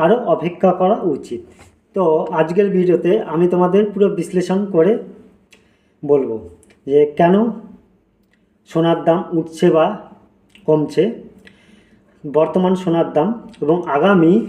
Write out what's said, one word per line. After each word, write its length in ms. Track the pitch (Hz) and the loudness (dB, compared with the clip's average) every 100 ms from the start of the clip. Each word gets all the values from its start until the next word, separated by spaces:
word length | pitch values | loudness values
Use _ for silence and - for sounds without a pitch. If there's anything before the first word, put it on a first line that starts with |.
আরও 120 | 165 233 208 | 2 2 0
অপেক্ষা 380 | 160 165 - 190 180 | -2 -2 0 0 2
করা 160 | 185 247 185 131 | 0 0 -2 -4
উচিত? 260 | - 117 - - - _ _ 190 | -6 -14 -14 -20 -20 _ _ -2
তো 80 | 175 156 180 190 | 0 0 0 -2
আজকের 280 | 208 175 202 185 | 0 2 2 2
ভিডিওতে 360 | 180 165 175 220 170 | 2 2 2 0 -2
আমি 120 | 156 175 | 0 0
তোমাদের 300 | 180 180 190 214 | 2 2 2 0
পুরো 160 | 196 196 170 | 0 0 0
বিশ্লেষণ 420 | 160 180 175 190 202 165 | -4 -4 -2 -2 -2 0
করে 160 | 170 240 - - - _ _ _ _ _ _ _ 147 | 2 0 -6 -20 -20 _ _ _ _ _ _ _ 0
বলবো 240 | 143 123 110 - - _ _ - | 0 0 -6 -12 -20 _ _ -2
যে 100 | 143 147 - | 2 2 2
কেন 160 | 170 196 233 - - - _ _ _ _ _ _ _ _ _ | 2 2 0 -6 -14 -20 _ _ _ _ _ _ _ _ _
সোনার 280 | 165 165 165 - | -2 0 0 0
দাম 120 | 170 190 170 | 0 -2 -6
উঠছে 300 | 160 - 175 156 | -6 0 2 4
বা 100 | 170 214 - - _ _ _ _ - | 2 -2 -14 -20 _ _ _ _ -2
কমছে, 360 | 156 143 - 196 233 - - - _ _ _ _ _ _ _ | -2 0 -2 -2 -4 -16 -20 -20 _ _ _ _ _ _ _
বর্তমান 500 | 156 143 160 185 185 185 | -4 -2 0 0 0 -2
সোনার 260 | 175 165 143 | -2 -2 0
দাম 160 | 139 175 233 - - | 0 -2 -4 -10 -8
এবং 140 | 147 175 160 143 | -2 -2 -2 0
আগামী 360 | 180 196 165 208 | 2 4 4 2